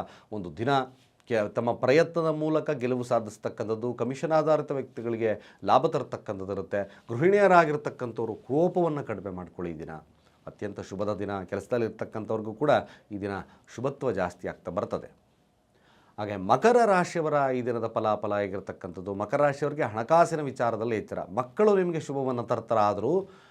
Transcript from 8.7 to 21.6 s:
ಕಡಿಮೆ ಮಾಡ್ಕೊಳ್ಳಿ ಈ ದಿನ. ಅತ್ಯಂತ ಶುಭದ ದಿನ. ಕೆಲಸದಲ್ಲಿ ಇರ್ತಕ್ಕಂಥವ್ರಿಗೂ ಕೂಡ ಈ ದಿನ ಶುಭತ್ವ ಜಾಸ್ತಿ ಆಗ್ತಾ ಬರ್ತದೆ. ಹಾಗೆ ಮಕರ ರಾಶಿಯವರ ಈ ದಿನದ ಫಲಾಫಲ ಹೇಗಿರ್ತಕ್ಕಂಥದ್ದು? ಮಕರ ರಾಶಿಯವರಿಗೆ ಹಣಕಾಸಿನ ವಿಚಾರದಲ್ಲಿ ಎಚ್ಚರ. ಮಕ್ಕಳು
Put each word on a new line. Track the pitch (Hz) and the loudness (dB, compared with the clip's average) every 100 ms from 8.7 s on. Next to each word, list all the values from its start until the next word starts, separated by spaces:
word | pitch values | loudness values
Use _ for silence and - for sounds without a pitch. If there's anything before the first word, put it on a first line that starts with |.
| 180 165 147 | 2 0 0
ಕಡಿಮೆ | 120 101 95 | -6 -8 -8
ಮಾಡ್ಕೊಳ್ಳಿ | 92 85 - 87 | -10 -12 -8 -8
ಈ | 78 | -8
ದಿನ. | 80 78 76 _ _ _ - | -10 -14 -18 _ _ _ -18
ಅತ್ಯಂತ | - 104 - | -10 -10 -8
ಶುಭದ | - 98 104 | -10 -6 -4
ದಿನ. | 101 98 101 | -2 -4 -6
ಕೆಲಸದಲ್ಲಿ | 92 98 95 123 110 | -6 -8 -2 -2 -2
ಇರ್ತಕ್ಕಂಥವ್ರಿಗೂ | - 107 110 104 110 107 | -4 -8 -8 -4 -4 -4
ಕೂಡ | 110 147 113 87 - - | -2 2 2 2 -14 -12
ಈ | 101 | -8
ದಿನ | 101 98 82 - _ | -6 -6 -10 -20 _
ಶುಭತ್ವ | - 131 139 131 | -6 -6 -4 -2
ಜಾಸ್ತಿ | 98 90 - 92 | 0 -2 -4 -10
ಆಗ್ತಾ | 80 - | -10 -8
ಬರ್ತದೆ. | 87 - 90 - _ _ _ _ _ _ _ _ _ _ - | -6 -4 -6 -8 _ _ _ _ _ _ _ _ _ _ -10
ಹಾಗೆ | 104 101 | -8 -4
ಮಕರ | 95 135 220 240 220 | 2 4 6 6 6
ರಾಶಿಯವರ | 185 175 170 156 147 135 | 4 2 0 0 2 2
ಈ | 127 | 0
ದಿನದ | 120 117 110 | 0 -2 -2
ಫಲಾಫಲ | 117 110 104 104 104 | 0 0 0 0 -2
ಹೇಗಿರ್ತಕ್ಕಂಥದ್ದು? | 101 95 92 - 92 87 92 | -2 -4 -8 -10 -12 -10 -8
ಮಕರ | 98 104 143 | -4 -2 2
ರಾಶಿಯವರಿಗೆ | 147 139 143 147 | 2 2 -4 -2
ಹಣಕಾಸಿನ | 127 107 117 160 143 156 | -4 -2 4 6 6 2
ವಿಚಾರದಲ್ಲಿ | 143 123 120 110 113 107 | -4 -2 -2 0 -2 -2
ಎಚ್ಚರ. | - 92 80 | -4 -8 -6
ಮಕ್ಕಳು | 101 127 - | -6 -4 2